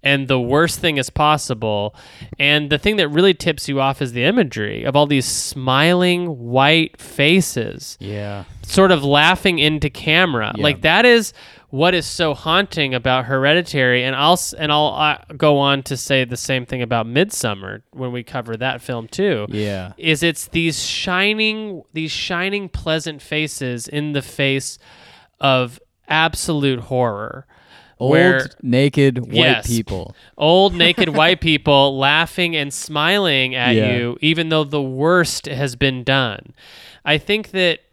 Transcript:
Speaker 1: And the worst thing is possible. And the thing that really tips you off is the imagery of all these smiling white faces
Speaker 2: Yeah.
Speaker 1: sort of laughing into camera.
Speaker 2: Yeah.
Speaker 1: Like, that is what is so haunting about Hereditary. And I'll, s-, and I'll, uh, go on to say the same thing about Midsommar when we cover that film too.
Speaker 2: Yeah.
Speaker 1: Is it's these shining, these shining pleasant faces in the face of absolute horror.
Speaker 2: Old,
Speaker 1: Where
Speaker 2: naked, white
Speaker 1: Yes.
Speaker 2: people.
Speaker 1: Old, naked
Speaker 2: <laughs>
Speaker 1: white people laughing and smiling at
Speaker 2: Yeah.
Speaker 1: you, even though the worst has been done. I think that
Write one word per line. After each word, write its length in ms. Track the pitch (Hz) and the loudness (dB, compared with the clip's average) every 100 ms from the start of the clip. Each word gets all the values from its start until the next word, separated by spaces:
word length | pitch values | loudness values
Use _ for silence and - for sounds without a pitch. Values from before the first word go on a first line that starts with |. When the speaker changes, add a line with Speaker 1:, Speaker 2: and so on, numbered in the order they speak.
Speaker 1:
And 280 | 139 139 131 | 2 0 2
the 100 | 135 | 0
worst 380 | 120 143 165 - | 2 2 2 0
thing 180 | 170 147 | -2 0
is 140 | 127 | -4
possible. 800 | - 151 151 - 117 110 104 104 - - - - - | 0 2 2 -2 -4 -2 -2 -4 -8 -20 -20 -20 0
And 320 | 143 151 147 | 2 2 2
the 80 | 147 | 0
thing 180 | 202 214 | 0 0
that 120 | 156 | 0
really 260 | 147 190 | 4 4
tips 340 | 175 175 151 - | 2 -2 -4 -4
you 120 | 139 | 0
off 200 | 135 135 | 0 -2
is 120 | 135 | -4
the 100 | 120 | 0
imagery 640 | 131 240 160 113 104 104 | 0 2 0 -2 -6 -4
of 100 | 117 | 0
all 120 | 139 147 | 2 4
these 200 | 139 127 | 2 0
smiling 1120 | - - 139 131 131 160 180 180 175 175 135 | -4 -6 -4 0 4 4 4 2 2 -2 -6
white 580 | 117 127 139 165 160 - | -2 4 6 4 2 -6
faces 960 | - - 143 185 170 - 107 - - - | -14 0 4 4 2 -4 -6 -10 -16 -14
Speaker 2:
Yeah. 440 | 98 104 104 101 - - | -12 -10 -10 -10 -14 -18
Speaker 1:
sort 300 | - - 190 | -2 4 4
of 100 | 170 | 4
laughing 560 | 139 143 156 185 196 165 | 4 4 4 2 0 2
into 320 | 151 156 147 | 0 0 -4
camera. 600 | - - 160 185 123 107 - | -4 0 2 2 0 -4 -2
Speaker 2:
Yeah. 60 | |
Speaker 1:
Like, 200 | 147 135 | -2 0
that 220 | 156 180 | 2 4
is 280 | 240 233 208 - - - _ | 6 4 2 -12 -20 -20 _
what 240 | 131 170 | 0 0
is 120 | 185 - | 0 -4
so 260 | - 165 | -2 -2
haunting 640 | 143 160 170 202 - 139 | -2 0 0 0 -2 -2
about 300 | 127 131 127 | -2 0 0
Hereditary. 800 | 120 131 135 165 170 147 127 123 | 0 0 2 2 0 0 2 2
And 100 | 127 | 0
I'll, 200 | 135 147 | 0 2
s-, 180 | 180 - | 2 0
and 160 | - 151 | -6 -2
I'll, 240 | 151 151 - | 0 0 0
uh, 220 | 151 147 - 147 | -2 -2 -10 0
go 220 | 151 143 | 2 4
on 240 | 139 139 | 2 0
to 140 | 131 131 | -4 -8
say 280 | - 135 | -2 -2
the 120 | 123 120 | -2 -6
same 280 | - 131 | -4 -4
thing 160 | 123 127 | -4 -8
about 260 | 120 117 113 | -2 -2 -2
Midsommar 760 | 123 202 - 117 101 95 104 _ | 0 0 -2 -4 -6 -10 -14 _
when 220 | - 127 | -12 -8
we 100 | 123 | -8
cover 340 | 117 139 117 113 | -8 -10 -8 -6
that 240 | 127 123 | -6 -6
film 280 | - 120 113 | -8 -8 -8
too. 380 | - 196 127 104 | -4 -2 -2 -4
Speaker 2:
Yeah. 420 | 107 104 98 90 - | -4 -4 -4 -10 -6
Speaker 1:
Is 240 | 165 151 | -2 0
it's 240 | 170 156 - | 0 -2 -6
these 400 | 165 165 - - | -2 -2 -4 -6
shining, 960 | - - 180 202 214 214 214 214 180 - | -6 -4 -2 -2 0 -2 -4 -10 -12 -12
these 200 | 160 156 | -8 -8
shining 560 | - - 175 190 202 190 | -8 -6 -4 -4 -6 -8
pleasant 520 | - - 160 160 147 | -8 -4 -4 -4 -12
faces 680 | - 156 156 - 131 120 - | -6 -4 -4 -6 -6 -6 -6
in 240 | 147 151 | -6 -4
the 100 | 143 | -4
face 560 | - - 139 135 - - _ - - - _ _ | -6 -4 -2 -2 -4 -14 _ -20 -20 -20 _ _
of 400 | 139 131 123 131 _ _ - | 0 2 0 -8 _ _ -4
absolute 680 | 156 165 - - 156 139 127 | 0 0 -2 -4 0 0 -2
horror. 640 | 113 127 123 101 107 135 - _ _ - _ _ | -4 -2 -2 -2 -10 -14 -18 _ _ -20 _ _
Speaker 2:
Old, 120 | 127 | 2
Speaker 1:
Where 360 | 143 135 135 131 - | 4 6 4 -2 -8
Speaker 2:
naked, 640 | 127 123 143 147 139 123 123 | 0 2 4 4 2 2 -4
white 80 | |
Speaker 1:
Yes. 320 | 156 160 120 - | 2 2 2 0
Speaker 2:
people. 480 | 117 107 95 82 - - - | -2 -2 -8 -8 -16 -20 -2
Speaker 1:
Old, 340 | 151 180 196 | 4 6 4
naked 360 | 175 170 175 175 | 4 0 2 0
Speaker 2:
<laughs> 80 | 156 | 4
Speaker 1:
white 240 | 160 185 | 2 2
people 580 | 160 151 - 139 139 135 | 2 0 4 4 4 2
laughing 560 | 135 151 165 - 175 | 2 2 0 -2 -2
and 180 | 160 143 | -2 -6
smiling 840 | 135 - 151 156 202 185 135 127 127 | -8 -8 -2 0 2 2 0 0 0
at 180 | 123 | 0
Speaker 2:
Yeah. 180 | 113 107 120 | 2 2 0
Speaker 1:
you, 220 | 120 120 | -4 -2
even 300 | 151 165 165 | 0 0 0
though 120 | 156 | 0
the 180 | 147 147 | 0 -2
worst 640 | 135 131 156 180 165 - 143 | -4 -2 2 2 2 -4 -8
has 280 | 131 139 | -6 -6
been 300 | 120 135 131 | 0 -2 -2
done. 500 | 123 135 123 101 - - - - - - | 0 0 0 -4 -14 -20 -20 -20 -20 -12
I 140 | - 151 | -2 -2
think 320 | - 208 208 | 0 -4 -2
that 300 | 190 180 156 _ | -2 0 -2 _